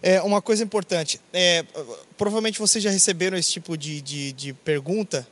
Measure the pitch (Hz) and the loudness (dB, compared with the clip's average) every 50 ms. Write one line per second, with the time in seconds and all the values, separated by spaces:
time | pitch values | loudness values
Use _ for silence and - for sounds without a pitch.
0 | - 180 185 190 165 202 202 202 - - 220 214 226 196 214 208 175 - 185 170 | 4 4 4 4 4 2 2 2 2 2 0 0 0 -2 -2 -4 -2 0 -2 -2
1 | 156 - - - _ _ - 180 180 180 170 165 151 - - 156 147 117 113 76 | 0 -2 -6 -8 _ _ 0 4 4 6 4 4 0 -4 -10 -12 -10 -10 -12 -16
2 | - _ - - 208 208 208 220 220 220 202 - 214 196 - 226 196 208 196 190 | -16 _ -6 -2 -2 0 0 0 0 -2 -2 0 0 2 2 2 2 0 2 2
3 | - 208 185 165 180 190 190 180 160 - - 180 165 - 165 156 143 151 151 147 | 2 2 2 0 0 0 0 0 -2 -2 -4 -4 -6 -8 -8 -6 -6 -8 -8 -8
4 | 139 139 147 143 143 139 135 131 139 139 131 131 _ 160 151 143 139 156 190 220 | -8 -8 -8 -6 -6 -6 -8 -8 -10 -10 -10 -8 _ -2 -2 -2 0 -2 -2 -2
5 | 208 - - 139 127 - | -2 -2 -4 -6 -6 -8